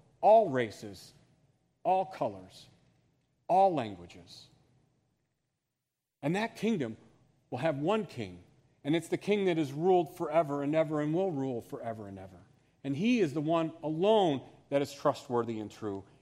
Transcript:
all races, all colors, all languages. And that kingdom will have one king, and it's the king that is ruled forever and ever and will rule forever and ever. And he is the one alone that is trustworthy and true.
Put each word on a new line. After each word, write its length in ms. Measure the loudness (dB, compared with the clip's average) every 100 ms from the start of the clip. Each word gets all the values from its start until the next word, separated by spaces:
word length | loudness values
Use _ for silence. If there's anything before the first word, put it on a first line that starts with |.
| _ 2
all 280 | 6 6 6
races, 640 | 0 -2 -6 -14 -16 -20 _ _ _ _ _ _ _
all 220 | 0 0 -2
colors, 600 | -4 -6 -6 -18 -20 -20 _ _ _ _ _ _ _ 2
all 260 | 4 4
languages. 760 | 2 -4 -10 -18 -20 -20 -20 -20 _ _ _ _ _ _ _ _ _ _ _ _ _ _ _ _ -8
And 140 | -4 -2
that 200 | -4 -4
kingdom 420 | -2 -2 -4 -8 -18 _ _ _ -10
will 80 | -2
have 220 | -2 0
one 260 | 0 0 -2
king, 380 | -8 -10 -12 -20 _ _ _
and 120 | -2 0
it's 120 | 0
the 100 | -4
king 280 | 0 0 2
that 120 | 0
is 160 | -2
ruled 420 | 0 4 4 2 -4
forever 460 | 0 0 2 -2
and 140 | 0 0
ever 260 | 0 0
and 140 | 0 0
will 160 | 0
rule 300 | -2 -4 -6
forever 460 | -8 -10 -8 -8 -10
and 120 | -14
ever. 220 | -16 -20 -20 _ _ _
And 120 | -6 -2
he 260 | 2 2
is 120 | 2
the 80 | 0
one 320 | 0 0 0 -6
alone 680 | -6 0 4 4 4 0 -6 -18 -2
that 140 | 0
is 100 | 0
trustworthy 680 | 0 0 0 0 0 0 -4
and 120 | -8
true. 320 | -8 -8 -8 -10 _